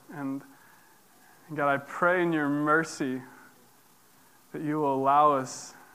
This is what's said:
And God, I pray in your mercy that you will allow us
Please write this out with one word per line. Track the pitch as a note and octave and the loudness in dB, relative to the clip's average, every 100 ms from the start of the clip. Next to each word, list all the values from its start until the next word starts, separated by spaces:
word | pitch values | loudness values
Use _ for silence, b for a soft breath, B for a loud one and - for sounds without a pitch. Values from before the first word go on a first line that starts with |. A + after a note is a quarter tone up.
| - | -18
And | C#3 C#3 C3+ C3+ B B B B B B B B B - | -12 -8 -10 -12 B B B B B B B B B -14
God, | D3+ C#3+ | -2 0
I | C#3 | 0
pray | - - F3 F3+ | -2 -2 2 2
in | F3 | 2
your | D#3+ D3 | 0 0
mercy | C#3+ D3+ D#3 D#3+ - C#3 B2+ B2+ B B B B _ _ _ b b b b _ | 0 2 2 2 -4 -6 -6 -10 B B B B _ _ _ b b b b _
that | D3+ | -10
you | D3+ D3+ | -6 -2
will | D3 | -2
allow | C3+ C3+ C#3+ D3+ | 0 2 4 4
us | C#3 B2+ - - - B | 4 -2 -10 -16 -20 B